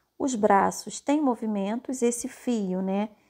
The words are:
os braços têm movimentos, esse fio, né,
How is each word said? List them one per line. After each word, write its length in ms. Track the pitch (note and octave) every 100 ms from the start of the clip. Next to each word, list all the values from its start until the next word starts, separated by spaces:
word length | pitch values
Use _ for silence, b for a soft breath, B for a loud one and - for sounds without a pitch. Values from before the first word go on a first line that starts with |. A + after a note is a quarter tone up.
| _ -
os 160 | C#4 A#3+
braços 640 | G#3 G3 F#3+ - - -
têm 220 | - D4
movimentos, 800 | C#4+ A3+ A3 G#3 G3 A#3 - B3+
esse 260 | A#3+ A#3+ B3+
fio, 540 | - - A#3 F#3+ F#3
né, 340 | F#3+ G3 A3 b